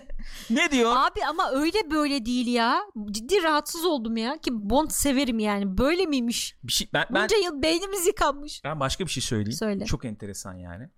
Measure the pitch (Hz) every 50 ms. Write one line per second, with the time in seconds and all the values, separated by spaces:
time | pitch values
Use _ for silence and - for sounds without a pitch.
0 | - - - - - - - - - - 226 294 349 330 285 247 226 233 240 254
1 | 294 349 - 415 - 269 302 349 370 - 254 269 302 339 370 427 415 294 311 302
2 | 294 277 277 277 208 240 247 254 240 240 240 233 226 240 285 359 415 403 - 226
3 | 208 208 196 220 220 269 370 415 330 320 302 294 302 - - 339 320 359 311 262
4 | 220 226 226 226 226 247 294 311 - 311 247 214 202 202 233 285 311 - - -
5 | - 285 254 262 285 247 226 220 214 208 202 196 202 196 185 202 247 285 349 359
6 | 381 320 285 254 233 240 226 - - - - - - 120 - - 196 - - 147
7 | 160 - 233 - - - 440 415 370 349 302 269 285 320 330 339 392 392 392 392
8 | - 392 415 - 349 294 226 185 196 196 - - - 139 156 151 135 131 - -
9 | 185 - - 131 - - 120 107 101 107 127 - 220 214 202 98 208 - 147 -
10 | - 117 107 - - 101 95 - - 98 92 90 90 87 85 98 135 180 _